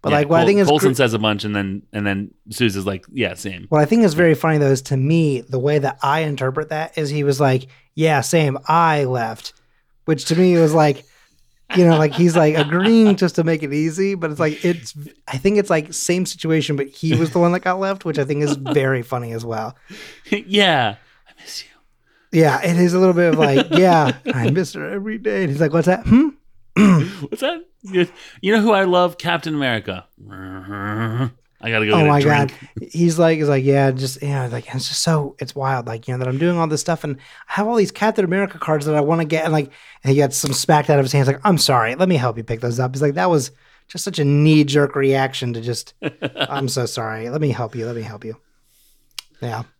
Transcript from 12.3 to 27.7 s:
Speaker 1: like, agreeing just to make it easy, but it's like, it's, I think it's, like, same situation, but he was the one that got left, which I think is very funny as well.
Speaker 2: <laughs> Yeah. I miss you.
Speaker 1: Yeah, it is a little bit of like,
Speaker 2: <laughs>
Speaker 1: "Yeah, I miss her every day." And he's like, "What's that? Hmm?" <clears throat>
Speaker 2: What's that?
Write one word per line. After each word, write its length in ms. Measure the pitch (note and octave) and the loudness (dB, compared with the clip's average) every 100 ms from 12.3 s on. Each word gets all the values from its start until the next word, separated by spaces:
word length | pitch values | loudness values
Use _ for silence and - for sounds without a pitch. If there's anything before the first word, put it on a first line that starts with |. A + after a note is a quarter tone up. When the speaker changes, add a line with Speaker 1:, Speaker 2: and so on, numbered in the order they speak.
| E3 | 4
Speaker 1:
like, 200 | D3+ D#3 | 2 2
agreeing 580 | D3 E3+ G3+ A3+ G#3+ F#3+ | 0 0 4 6 6 4
just 200 | F3 - | 0 0
to 80 | |
make 180 | E3 D#3+ | 0 -2
it 100 | D3 | -2
easy, 420 | C#3+ D#3+ D#3+ G3 G3 | -2 -2 -2 -2 -2
but 140 | E3 | -6
it's 80 | D3 | -2
like, 240 | D#3 D3+ | -4 -2
it's, 300 | F3 E3+ A#2+ D3 C#3+ _ - | -4 -4 -8 -16 -20 _ -12
I 100 | C3 | -4
think 200 | F#3+ G#3 | 0 0
it's, 120 | G3+ | 0
like, 220 | E3 D3+ | -2 -2
same 320 | - - F3+ F3+ | -8 -2 -2 -2
situation, 480 | - D#3+ D#3+ C#3 C#3 | -6 -2 0 0 -4
but 120 | C#3 | -6
he 260 | - D#3+ | -6 -2
was 160 | D#3+ E3 | 0 0
the 80 | F3+ | 2
one 140 | F3 | 2
that 80 | F3+ | 0
got 180 | F#3 F#3 | -2 -2
left, 260 | F#3+ G3 | -4 -4
which 140 | E3+ D3+ | -4 -4
I 60 | |
think 180 | C#3 D3 | -2 -2
is 140 | D3 C#3+ | -2 -2
very 460 | C3+ D3 C3+ C3 | -2 0 0 -2
funny 280 | A#2+ B2 A#2+ | -4 -8 -6
as 120 | A2+ | -10
well. 320 | A#2 A2 A2 - _ - | -8 -8 -8 -12 _ -20
Speaker 2:
<laughs> 260 | - - - | -20 -20 -6
Yeah. 680 | G3+ F#3 G3+ G3 D3+ A2+ G2+ _ _ _ | -6 0 2 4 2 0 -4 _ _ _
I 40 | _ | _
miss 220 | - - | -18 -16
you. 60 | - _ _ _ _ _ _ E3 | -18 _ _ _ _ _ _ 2
Speaker 1:
Yeah, 200 | D#3 - | 4 2
it 140 | F#3+ E3+ | 0 2
is 180 | F3+ | 2
a 40 | F3+ | 4
little 160 | F#3+ | 4
bit 180 | F3 F3 | 4 2
of 60 | D#3 | 4
like, 300 | D#3 C#3 C4 | 4 2 2
Speaker 2:
<laughs> 40 | D#3 | 4
Speaker 1:
"Yeah, 380 | F#3 E3+ C3+ B2+ - | 6 4 2 -2 -4
I 160 | B2+ A#2 | -2 0
miss 220 | D3+ F3 | 0 -4
her 180 | - D3+ | -8 -10
every 280 | G3 G#3 A3 | -8 -8 -6
day." 240 | G#3+ G3+ | -4 -2
And 80 | F3+ | -2
he's 80 | C#3+ | 0
like, 120 | D#3+ | 0
"What's 140 | E3 E3 | 2 0
that? 180 | F#3 - | 0 4
Hmm?" 240 | A#3 D#4 - _ - - | 4 4 -2 _ -20 -6
<clears throat> 240 | - G#3 E3+ E3+ G3 | 4 6 6 2 -6
Speaker 2:
What's 200 | D3 - | -12 -6
that? 220 | C#4 E4+ E4+ | -6 -6 -12